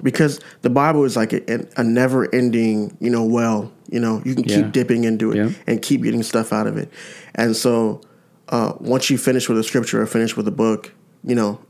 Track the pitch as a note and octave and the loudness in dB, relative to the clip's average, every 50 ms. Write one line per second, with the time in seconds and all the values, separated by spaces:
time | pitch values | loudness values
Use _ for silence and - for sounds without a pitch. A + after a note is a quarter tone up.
0 | - C3 - - D#3+ D3 C#3+ - - - - _ - B2 B2 C3+ C#3+ D#3 D#3+ D3 | -2 -2 2 2 2 2 2 -4 -10 -18 -20 _ -2 0 2 4 4 4 4 4
1 | C#3+ C3 G2+ A#2 A2 A2 - - - - A2+ - - - - - A#2+ A2+ A#2 B2 | 2 2 2 0 0 0 -2 -4 -2 -2 -4 -4 -4 -6 -4 -2 0 2 4 4
2 | B2+ B2+ C3 C3 A2 - - B2+ B2 B2 A2+ A#2 A2+ A2 G#2+ G#2+ G#2 - - - | 4 4 2 2 0 2 2 2 2 2 2 2 2 2 2 0 -2 -4 -6 -4
3 | - A#2+ A#2+ A#2 A2+ A2+ A#2 A#2+ A#2 A2+ A2+ G#2 G#2 A#2 - - _ - - A#2+ | -2 0 0 2 2 2 2 2 2 2 0 0 -2 -6 -12 -18 _ -6 -4 -2
4 | A#2 A2+ A2 G#2+ - B2+ C3 A#2+ B2 - G#2 G#2 G2+ G#2+ - C3+ A#2+ - A#2 A#2 | 0 0 -2 -2 -4 -4 -2 -2 0 2 2 2 2 2 0 0 0 2 0 0
5 | A#2 A2+ A2+ G#2+ A2 A2 A2 G#2 G#2+ A#2 G3+ - - - A#2 G#2 - - C#3+ B2+ | 2 0 0 0 0 0 0 2 0 0 -2 -4 -4 -4 -2 -2 0 0 0 0
6 | - A2+ A2+ A#2 A2+ - - A2+ A2+ - A2 G#2+ G#2+ G#2+ G#2+ G#2+ - - - - | 0 0 -2 -2 -2 -2 -2 -2 -2 0 -2 -2 -2 -2 -4 -6 -8 -8 -12 -18
7 | - - - - - - - - A#2 A#2 A2 - - B2 A#2 A#2 A2+ A2 G2+ - | -20 -20 -20 -20 -20 -12 -4 -2 0 0 0 0 0 0 2 2 2 0 -2 -4
8 | - - - _ _ _ _ _ _ - - A#2 A2 G2+ G2 - - A#2+ B2+ B2+ | -10 -20 -20 _ _ _ _ _ _ -4 -2 -2 0 -2 -4 -6 -4 -2 -2 0
9 | - - C#3 A#2+ - C3 B2+ B2+ A#2+ - A2+ A2 A2 - - C3 A2+ - - A2+ | 0 0 0 0 2 0 0 0 0 0 0 0 0 0 -2 -2 -2 0 -2 -2
10 | A2 G#2+ - A2+ A2+ A2 - A2+ G#2 G#2+ G2 - A2+ A2+ G#2+ G#2 - - - _ | -2 0 0 0 0 0 -2 -2 -4 -4 -2 0 0 0 0 -2 -4 -12 -20 _
11 | _ _ _ _ - - B2 A#2+ G#2+ G#2 G#2 - - _ | _ _ _ _ -6 -2 0 0 0 0 -2 -6 -10 _